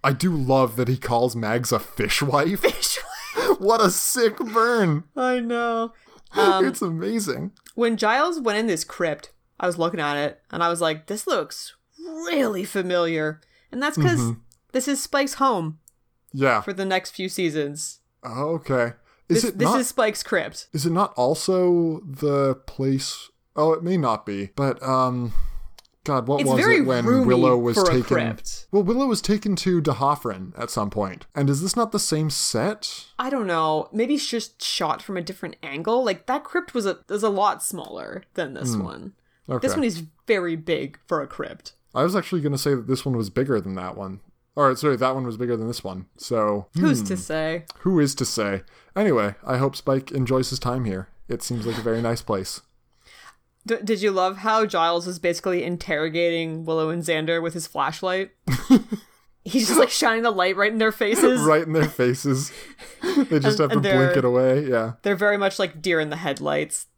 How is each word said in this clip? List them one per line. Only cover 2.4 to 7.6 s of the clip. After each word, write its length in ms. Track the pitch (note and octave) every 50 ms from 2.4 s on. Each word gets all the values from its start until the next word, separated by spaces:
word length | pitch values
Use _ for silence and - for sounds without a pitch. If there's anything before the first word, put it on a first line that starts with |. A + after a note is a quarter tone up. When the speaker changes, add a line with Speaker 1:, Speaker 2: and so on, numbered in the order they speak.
| D3 E3+ G3+ -
Speaker 2:
Fishwife. 400 | - C5+ - - - - - - -
Speaker 1:
<laughs> 40 | F5 F#5+ - - C6+ - A4 B4+ A4+ F#4+
What 240 | - F#3 G3+ A3+ A3+
a 80 | A3 F3+
sick 480 | - - - - - B3+ A#3 A3 G#3+
burn. 680 | - C4 A3 G#3+ A3+ A3+ A#3+ A#3+ A3+ G3+ E3+ D3+ D3 F3 _ _
Speaker 2:
I 240 | - B3+ B3+ B3+ B3
know. 540 | A#3 A#3 A#3+ A#3 A#3+ A#3 A#3 A3+ A3+ A#3 - - _ _ - - - - -
Um, 340 | - - G3 F#3+ F#3+ F#3
Speaker 1:
It's 140 | C4+ - - G#3+
amazing. 680 | F3+ E3 D#3+ F3+ G3+ A3+ A3+ G3+ D#3+ B2 C3 D3+ G3 _ _